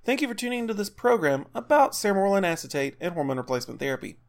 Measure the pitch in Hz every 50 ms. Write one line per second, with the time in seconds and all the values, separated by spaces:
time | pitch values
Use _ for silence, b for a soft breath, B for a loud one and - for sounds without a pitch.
0 | _ - 240 - 294 247 233 - 247 240 247 240 233 226 220 202 202 202 - -
1 | - 247 240 214 160 143 139 135 143 - - - - - - 208 254 269 - -
2 | - 208 196 190 190 202 196 196 190 170 165 160 - 131 - 143 139 139 - -
3 | - 175 175 165 143 135 131 127 123 - 131 123 120 - 120 - 135 139 135 127
4 | - - - - _